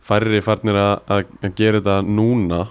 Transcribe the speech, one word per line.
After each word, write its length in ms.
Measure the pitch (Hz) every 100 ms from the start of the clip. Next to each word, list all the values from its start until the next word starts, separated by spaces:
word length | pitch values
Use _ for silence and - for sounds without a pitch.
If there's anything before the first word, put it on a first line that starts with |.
| -
færri 340 | 104 110 107
farnir 380 | 104 104 110 101
að, 220 | 101 101 -
að, 140 | 101 92 -
að 160 | 101 92
gera 240 | 107 107
þetta 140 | 98 98 95
núna, 540 | 104 113 123 90 85 104